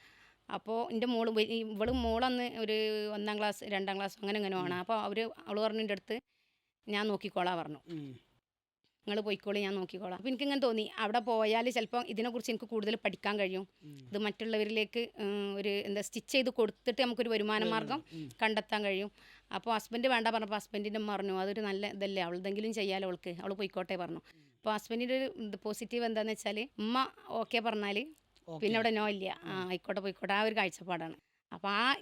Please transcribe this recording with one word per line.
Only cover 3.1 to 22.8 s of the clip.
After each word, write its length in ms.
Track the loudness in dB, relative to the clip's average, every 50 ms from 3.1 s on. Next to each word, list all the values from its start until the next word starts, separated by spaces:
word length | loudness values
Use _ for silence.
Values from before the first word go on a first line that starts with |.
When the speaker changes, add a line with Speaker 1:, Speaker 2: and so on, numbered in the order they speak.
| -2
Speaker 1:
ഒന്നാം 240 | -2 -2 -2 0 0
ക്ലാസ്, 260 | 0 0 0 -2 -4
രണ്ടാം 320 | -2 0 0 0 0 0
ക്ലാസ് 220 | -2 -2 -4 -4 -4
അങ്ങനെ 180 | -2 0 0 0
എങ്ങനെയോ 200 | 0 0 0 0
ആണ്. 160 | 0 0 -2
Speaker 2:
ഉം. 40 | -2
Speaker 1:
അപ്പോൾ 220 | 0 0 0 2
അവര്, 300 | 2 0 0 0 -2 -2 -4 -8 -8
അവള് 140 | -4 0 2
പറഞ്ഞു 200 | 2 2 2 0
എൻ്റെ 120 | 0 0
അടുത്ത്, 280 | -2 -4 -2 -6 -6 -6 _ _ _ _ _ _ _ _ _ _ _ _ -6 -2
"ഞാൻ 200 | 0 0 2 2
നോക്കിക്കോളാം," 500 | 0 0 -2 -2 0 2 2 2 2 0
പറഞ്ഞു. 200 | -4 -6 -8 -12 _ -10
Speaker 2:
ഉം. 320 | -8 -8 -8 -8 -12 -14 _ _ _ _ _ _ _ _ _ _ _ _ _ _ _ _ -6
Speaker 1:
"നിങ്ങൾ 140 | -2 -2 -2
പോയിക്കോളി, 400 | 0 -2 -2 -2 -2 -2 0 0
ഞാൻ 140 | 0 0 -2
നോക്കിക്കോളാം." 420 | -2 -4 -4 -8 -8 -8 -8 -8
അപ്പോൾ 120 | -4 -4 -4
എനിക്കിങ്ങനെ 320 | -2 0 0 0 2 4
തോന്നി, 300 | 4 4 4 2 -2 -2 -2 -2
അവിടെ 200 | 0 2 2 2
പോയാൽ 520 | 2 2 2 4 4 4 4 4 2 2
ചിലപ്പോൾ 340 | 2 0 -2 0 -2 -4 -2
ഇതിനെക്കുറിച്ച് 460 | -2 -2 -2 -2 -2 -2 -2 -2 -2
എനിക്ക് 120 | -4 -4 -4
കൂടുതൽ 320 | -2 -2 0 0 0 0
പഠിക്കാൻ 420 | 0 0 -2 -2 0 -2 0 2 2
കഴിയും. 300 | 0 0 0 -2 -4 -6 _ _
Speaker 2:
ഉം. 160 | -18 -18 -16 -16
Speaker 1:
ഇത് 200 | -12 -6 -2 0
മറ്റുള്ളവരിലേക്ക്, 920 | 0 0 -2 -2 -4 0 2 2 2 2 2 0 0 0 0 -4 -4 -4 -4 -4
ഉം, 360 | -2 -2 0 0 0 -2 -2
ഒരു 120 | -2 0 0
എന്താ 320 | 0 0 -2 -2 -2 -2
സ്റ്റിച്ച് 320 | -4 -4 -6 -8 -4 2
ചെയ്ത് 180 | 2 4 4 4
കൊടുത്തിട്ട് 520 | 4 2 2 2 2 _ -2 -2 2 4
നമുക്കൊരു 260 | 4 4 4 2 2 2
വരുമാന 360 | 2 2 2 2 2 2 2
Speaker 2:
ഉം. 60 | 2
Speaker 1:
മാർഗ്ഗം 340 | 2 0 0 -2 -4 -4 -6 -8
Speaker 2:
ഉം. 180 | -10 -10 -10 -8 -4 0
Speaker 1:
കണ്ടെത്താൻ 420 | 2 2 2 2 0 0 -2 0 2
കഴിയും. 280 | 2 0 0 -2 -4 _ -14 -20 -20 -20 -20 _ -6 -6
അപ്പോൾ 200 | -4 0 0 0
ഹസ്ബൻഡ് 340 | 0 -2 -2 -4 2 4 4
വേണ്ട 200 | 4 6 4 4
പറഞ്ഞപ്പോൾ 260 | 2 2 0 0 -2
ഹസ്ബൻഡിൻ്റെ 440 | -4 -4 -4 -4 -4 -2 -2 -2 -2
ഉമ്മ 180 | 0 0 -2
പറഞ്ഞു, 220 | 0 0 0 0 0
"അതൊരു 220 | 0 0 0 -2
നല്ല 260 | -2 -2 -2 -2 -2
ഇതല്ലേ, 360 | -4 -2 -2 -2 0 0 0
അവൾ 140 | 0 0 -2
എന്തെങ്കിലും 360 | -2 -2 -2 -2 -2 -2 -2
ചെയ്യാലോ 360 | -2 0